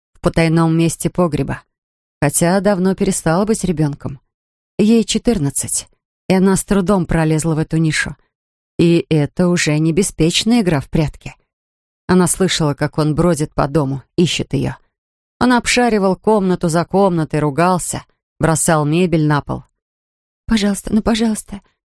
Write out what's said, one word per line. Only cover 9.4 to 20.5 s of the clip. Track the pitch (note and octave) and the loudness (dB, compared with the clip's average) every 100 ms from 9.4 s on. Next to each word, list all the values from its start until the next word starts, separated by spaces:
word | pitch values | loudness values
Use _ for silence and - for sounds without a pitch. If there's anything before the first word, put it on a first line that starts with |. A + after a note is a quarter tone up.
| F3+ | 0
уже | F3 - D3+ | 0 0 0
не | D#3+ | 0
беспечная | D#3+ G3+ - D#3+ - A3 A#3+ | 0 -2 0 0 0 0 2
игра | F3+ C#3+ | 2 -2
в | - | 0
прятки. | E3 D3 - - - _ _ _ _ _ _ - | -2 -2 -4 -16 -20 _ _ _ _ _ _ 0
Она | F#3 F3 | 2 2
слышала, | - F#3 - D3+ | 0 -2 0 -2
как | C#3 D3+ - | -2 -4 -2
он | D3+ D3 | -2 0
бродит | F3 D3 D3+ | 0 0 -4
по | - C#3 | -4 -2
дому, | D#3 C3+ C#3 - - | -2 -2 -4 -6 0
ищет | F3 - - | 0 -2 -4
её. | C3+ - - _ _ _ _ _ - | -4 -4 -8 _ _ _ _ _ -2
Он | B3 | 0
обшаривал | A#3+ - B3 A#3+ G#3+ F#3+ F#3 | 0 0 0 2 2 0 0
комнату | G#3+ G#3+ F#3 F3+ F3 | 0 0 0 0 0
за | E3 D#3+ | -2 0
комнатой, | F#3+ G3 E3+ D3 D3+ | 0 2 0 -2 -2
ругался — | D3 C3+ F3+ F3+ - B2+ - _ _ - | -2 0 0 0 -4 -10 -14 _ _ -2
бросал | D#3 D#3 - D#3 D3 | 0 0 0 0 2
мебель | E3 F3+ E3 D3+ | 0 2 2 2
на | D3 | 0
пол. | - B2+ - _ _ _ _ _ _ _ | -4 -10 -12 _ _ _ _ _ _ _
«Пожалуйста, | - | -4